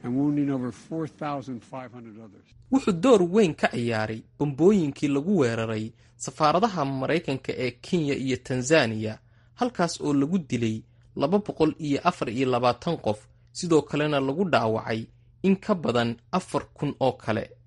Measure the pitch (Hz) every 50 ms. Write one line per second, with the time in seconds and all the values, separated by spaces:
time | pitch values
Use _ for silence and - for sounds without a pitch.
0 | - 123 120 135 143 147 147 147 143 139 139 131 123 123 110 - - - 156 160
1 | 160 147 - - 160 147 143 139 123 139 127 113 - - - 131 127 123 107 123
2 | 117 117 104 110 113 107 95 - _ _ - - - _ 254 262 - - 190 165
3 | 170 269 247 202 180 170 175 220 214 165 143 - - - - 131 120 117 117 110
4 | 107 110 110 113 - _ _ _ 143 147 139 127 160 190 220 202 160 143 135 -
5 | - 143 139 139 143 180 214 175 139 117 113 113 113 113 110 110 110 113 - _
6 | _ _ _ _ - - - - 160 147 156 175 214 233 190 170 143 139 139 131
7 | 131 131 143 170 165 - 135 127 - - 127 - 127 123 123 _ - - - 175
8 | 156 143 135 - 127 135 123 123 - - 131 127 123 127 160 160 131 113 110 110
9 | 110 107 107 - _ _ _ - _ _ _ - 240 247 240 - 180 165 - -
10 | 156 147 147 139 139 143 180 202 151 - 127 117 117 110 110 110 - _ _ _
11 | _ _ _ - 139 143 185 208 208 - - - 160 156 - - 160 147 139 131
12 | - 175 180 - 151 127 107 127 135 127 127 120 123 123 117 - - 175 165 -
13 | - 110 104 - - - - _ _ - _ - - 170 165 151 139 - - 147
14 | 147 151 147 139 135 135 139 165 202 175 135 113 117 113 110 113 - 123 117 110
15 | 113 - - _ _ _ _ _ - 190 196 190 - - 208 180 143 139 117 120
16 | 117 117 117 - _ _ - 180 - - - 143 - - - - - 143 - -
17 | 135 127 127 - - - 104 110 - - - _ _